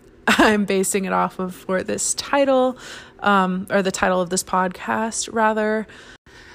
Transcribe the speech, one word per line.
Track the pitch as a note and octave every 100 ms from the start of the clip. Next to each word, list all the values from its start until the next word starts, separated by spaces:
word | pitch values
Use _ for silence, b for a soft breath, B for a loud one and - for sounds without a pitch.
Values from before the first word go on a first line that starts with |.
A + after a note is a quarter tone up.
| -
<laughs> | - -
I'm | A3 B3 G#3 G3
basing | G3 F#3+ G#3 F#3+
it |
off | F3+ F3+ -
of | F#3 F#3
for | - F#3
this | - G3+ - -
title, | - C#4+ C4+ C4 B3+ B3+ B B B -
um, | G#3 G3+ F#3 F#3 G3
or | G3+
the | F#3+
title | - G3 F#3
of | F3
this | F#3
podcast, | - F#3 F#3 F#3 - A3 A3+ - -
rather. | A3+ A3 G#3+ G#3+ G#3+ G#3+ B B B B B B